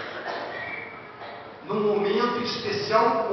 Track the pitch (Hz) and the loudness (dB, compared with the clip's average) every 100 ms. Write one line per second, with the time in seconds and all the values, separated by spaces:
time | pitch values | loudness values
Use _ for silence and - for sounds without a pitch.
0 | - - - - - - - - - - | -6 -8 -6 -6 -6 -8 -8 -8 -10 -12
1 | - - - - - - - 214 208 208 | -14 -14 -12 -12 -14 -12 -4 0 4 4
2 | 202 214 247 240 - - 208 - - 220 | 4 4 4 2 -2 -2 -2 -2 4 6
3 | 233 226 226 | 6 4 2